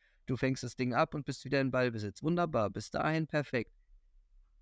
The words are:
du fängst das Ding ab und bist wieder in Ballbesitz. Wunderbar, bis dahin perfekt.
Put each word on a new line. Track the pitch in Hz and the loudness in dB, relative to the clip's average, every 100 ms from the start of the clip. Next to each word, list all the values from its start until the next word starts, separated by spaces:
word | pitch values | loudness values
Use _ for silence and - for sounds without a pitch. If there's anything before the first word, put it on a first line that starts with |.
| _ _ - | _ _ -6
du | 127 | 0
fängst | 131 135 | 0 0
das | 120 | -4
Ding | - 123 | -2 0
ab | 120 160 | 2 0
und | 151 | -2
bist | 135 - | -6 -8
wieder | 131 139 | 0 2
in | 135 | 2
Ballbesitz. | 127 127 110 104 - | 2 2 0 -6 -2
Wunderbar, | 131 175 170 127 101 | 0 2 2 2 0
bis | 110 - | -2 -4
dahin | - 156 160 156 | -2 2 0 0
perfekt. | 151 - 123 - - _ - _ - _ - _ _ | -2 0 -2 -4 -10 _ -20 _ -20 _ -20 _ _